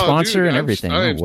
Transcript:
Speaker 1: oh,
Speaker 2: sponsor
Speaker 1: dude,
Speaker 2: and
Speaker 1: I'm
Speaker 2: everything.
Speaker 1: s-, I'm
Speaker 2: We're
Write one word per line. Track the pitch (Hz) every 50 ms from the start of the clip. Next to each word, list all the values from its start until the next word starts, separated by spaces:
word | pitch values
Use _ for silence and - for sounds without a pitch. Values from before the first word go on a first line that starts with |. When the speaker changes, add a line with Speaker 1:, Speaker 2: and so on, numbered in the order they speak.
Speaker 1:
oh, | 185
Speaker 2:
sponsor | 160 143 160 165 220 214 190
Speaker 1:
dude, | 180 170
Speaker 2:
and | 131
Speaker 1:
I'm | 131 151
Speaker 2:
everything. | - 104 - - 87
Speaker 1:
s-, | 143
I'm | 175 185 165 143
Speaker 2:
We're | -